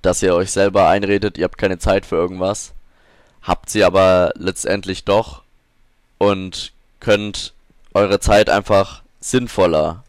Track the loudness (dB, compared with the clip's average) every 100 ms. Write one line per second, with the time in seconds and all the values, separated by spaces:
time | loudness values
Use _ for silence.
0 | 0 0 2 2 0 0 2 4 4 2
1 | 0 -2 -2 -4 -6 -2 -4 -2 0 -2
2 | 0 -4 -4 -4 -4 -6 -10 -18 -20 _
3 | _ _ _ _ -6 -6 -4 0 2 4
4 | 4 4 2 -2 -8 -6 -4 -4 -4 -10
5 | -2 -2 -2 -14 _ _ _ _ _ _
6 | _ _ 0 0 -6 -12 -14 _ _ _
7 | 0 0 0 -10 -14 _ _ _ -6 -2
8 | 0 0 2 2 4 0 2 2 2 -6
9 | -20 _ -4 -2 -2 0 2 2 0 -4